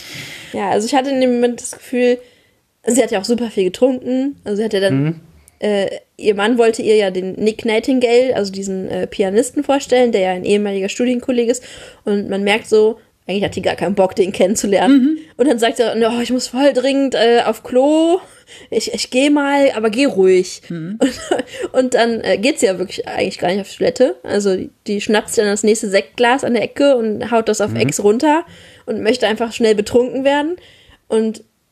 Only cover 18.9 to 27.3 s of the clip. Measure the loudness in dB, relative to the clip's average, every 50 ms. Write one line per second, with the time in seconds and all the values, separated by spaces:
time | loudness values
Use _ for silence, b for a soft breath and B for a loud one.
18.9 | -6 -8 -8 -2 0 2 4 4 2 2 2 2 2 2 2 2 2 0 -2 -2
19.9 | 0 2 0 2 2 4 4 4 4 4 2 -2 -8 -16 -14 -12 -10 -10 -8 -10
20.9 | -2 -2 -2 -2 -2 -8 -6 -4 -4 -4 -4 -8 -10 -10 -10 -2 0 0 0 2
21.9 | 2 2 2 2 0 -2 0 -2 -2 2 2 0 2 2 0 0 0 -2 -6 -8
22.9 | -8 -10 -10 -8 -4 -4 -4 -4 -4 -4 -2 -2 -2 -2 -4 -8 -6 -2 -2 -2
23.9 | 2 2 0 0 0 -6 -8 -4 -2 0 0 0 -2 -2 -4 -10 _ _ _ -6
24.9 | -4 -4 0 0 0 0 0 0 -2 0 0 0 0 0 2 2 2 2 0 0
25.9 | 0 0 0 -2 _ 0 2 2 2 2 0 0 0 0 -2 -4 0 2 4 4
26.9 | 4 2 2 -2 -4 -4 -4 0